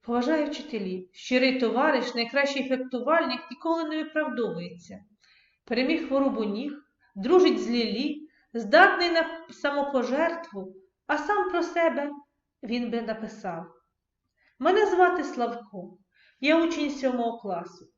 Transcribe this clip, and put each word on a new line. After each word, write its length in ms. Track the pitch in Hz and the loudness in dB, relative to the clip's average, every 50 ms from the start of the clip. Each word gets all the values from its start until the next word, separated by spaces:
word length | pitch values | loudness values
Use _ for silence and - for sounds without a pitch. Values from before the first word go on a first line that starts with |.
Поважає 440 | _ - 233 247 247 269 320 311 294 | _ -2 -2 0 2 2 2 2 0
вчителів. 640 | 285 294 - 240 - - 220 196 185 185 185 - - _ | -2 -4 -8 -10 -8 -8 -6 -6 -4 -6 -8 -10 -12 _
Щирий 480 | - - - 254 254 254 262 254 - | -18 -6 0 2 4 4 4 2 2
товариш, 540 | 240 220 214 240 285 311 285 247 233 - - | 0 0 2 2 2 4 4 2 0 -2 -2
найкращий 540 | 240 233 226 - 277 277 277 277 277 254 262 | -4 -4 -2 0 0 0 2 0 -2 -2 -2
фехтувальник, 720 | 262 254 254 - - 240 220 277 311 330 320 - 247 233 - - | -2 -4 -4 -4 -6 -4 0 2 2 2 2 0 -4 -6 -8 -14
ніколи 340 | 247 - - 330 330 330 320 | -16 -6 -2 -2 0 0 -2
не 120 | 302 311 | -4 -4
виправдовується. 1080 | 311 311 311 - 311 302 302 233 226 233 196 165 165 175 180 - - - - 95 - - _ _ _ _ _ _ _ _ _ _ _ _ | -6 -6 -4 -4 -4 -4 -2 -2 -4 -4 -4 -4 -6 -10 -12 -14 -18 -18 -18 -18 -18 -18 _ _ _ _ _ _ _ _ _ _ _ _
Переміг 440 | - 240 226 262 285 330 - - - | -4 -2 -2 0 0 0 -2 -2 0
хворобу 360 | 269 277 269 269 220 220 220 | 0 2 2 2 0 0 -2
ніг, 280 | 202 202 214 269 294 294 - _ _ _ _ _ _ _ | -2 -2 -4 -6 -8 -8 -10 _ _ _ _ _ _ _
дружить 480 | 196 190 247 349 370 - - 240 220 - | -8 0 4 6 8 8 6 4 2 0
з 80 | 226 | -2
Лілі, 580 | 240 240 233 214 202 226 277 302 302 - - - _ _ _ _ _ | 0 0 0 0 -2 -2 -2 -4 -4 -8 -12 -20 _ _ _ _ _
здатний 560 | 233 226 202 240 320 370 392 370 359 349 349 | -8 -4 2 6 8 8 8 6 2 0 2
на 360 | 339 330 320 330 - - - - | 2 2 0 0 -4 -12 -14 -18
самопожертву, 1300 | - - - 285 285 285 285 285 - 262 233 233 247 285 320 339 339 330 - - 214 196 190 190 - - _ _ _ _ _ | -20 -4 -4 -2 -2 -2 -4 0 0 -2 0 0 0 0 0 0 -2 -4 -10 -12 -12 -12 -12 -12 -16 -20 _ _ _ _ _
а 120 | _ 294 294 | _ -4 -4
сам 320 | - - 415 403 370 370 | 0 0 0 0 0 0
про 120 | 359 349 339 | 0 0 -2
себе 480 | 330 - 349 330 320 247 254 285 294 - - - _ _ _ _ _ _ _ - | 0 0 2 2 2 2 0 -4 -6 -8 -12 -20 _ _ _ _ _ _ _ -8
він 280 | 220 233 247 240 220 | -6 -4 -4 -2 -2
би 120 | 220 233 226 | -4 -4 -4
написав: 640 | 220 220 220 220 214 - - - 190 170 165 170 - - _ _ _ _ _ _ _ _ _ _ _ _ _ _ _ _ _ | -4 -6 -8 -8 -12 -12 -10 -10 -8 -8 -8 -10 -14 -20 _ _ _ _ _ _ _ _ _ _ _ _ _ _ _ _ _
Мене 280 | 254 320 381 415 427 | 2 4 6 6 4
звати 380 | 381 359 349 370 339 - 359 285 | 4 6 6 6 6 6 2 -4
Славко, 760 | - - 254 240 233 202 - - - - 190 175 - - _ _ _ _ _ _ _ _ _ | -4 -2 -2 -2 -2 -2 -6 -12 -14 -14 -14 -14 -14 -18 _ _ _ _ _ _ _ _ _
я 240 | 262 285 311 330 330 | 2 4 4 4 4
учень 260 | 330 330 302 294 285 | 2 0 -2 -4 -4
сьомого 480 | - - 262 262 247 247 233 233 220 233 | -4 -2 -2 -2 0 0 -2 -4 -4 -6
класу. 480 | - 202 185 170 165 - - - - _ _ | -8 -6 -6 -6 -8 -10 -16 -20 -20 _ _